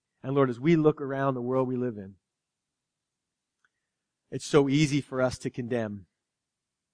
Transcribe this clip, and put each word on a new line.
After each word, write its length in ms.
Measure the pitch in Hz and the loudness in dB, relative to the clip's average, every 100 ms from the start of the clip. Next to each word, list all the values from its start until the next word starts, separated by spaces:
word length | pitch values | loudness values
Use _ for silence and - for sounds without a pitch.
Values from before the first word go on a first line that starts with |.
| _ _ | _ _
And 140 | 131 139 | -2 2
Lord, 140 | 135 | 2
as 100 | 117 | 2
we 160 | 151 165 | 2 4
look 240 | 151 147 | 4 2
around 340 | 135 135 139 127 | -2 -2 -2 -2
the 60 | |
world 280 | 120 131 127 | -2 0 0
we 80 | 127 | -2
live 200 | 123 104 | -4 -6
in, 180 | 98 95 _ _ _ _ _ _ _ _ _ _ _ _ _ _ _ _ _ _ _ _ _ | -12 -18 _ _ _ _ _ _ _ _ _ _ _ _ _ _ _ _ _ _ _ _ _
it's 160 | 139 - | -12 2
so 220 | 156 139 | 2 4
easy 320 | 143 151 143 | 2 2 0
for 220 | - 131 | -4 -2
us 160 | 127 - | -2 -2
to 120 | 135 | -8
condemn. 560 | - 117 120 107 104 90 _ _ _ _ _ _ _ _ | -8 -4 -4 -4 -8 -16 _ _ _ _ _ _ _ _